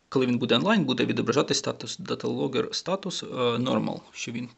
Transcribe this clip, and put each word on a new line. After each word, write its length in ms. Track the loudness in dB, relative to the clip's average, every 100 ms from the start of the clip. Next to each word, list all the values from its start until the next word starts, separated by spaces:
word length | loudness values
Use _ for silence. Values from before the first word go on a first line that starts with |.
| _
Коли 160 | 2 2
він 120 | 2
буде 180 | 4 4
онлайн, 300 | 4 4 4
буде 200 | 2 0
відображатись 520 | 0 2 2 2 0
статус, 420 | -2 -6 -8 -10
Data 380 | -6 -4 -2 -2
Logger 360 | 0 0 -2
статус, 500 | -4 -4 -4 -4 -8
е, 40 | -6 0
Normal, 640 | 0 2 2 0 0 -4 -10
що 200 | -12 -8
він 180 | -8 -10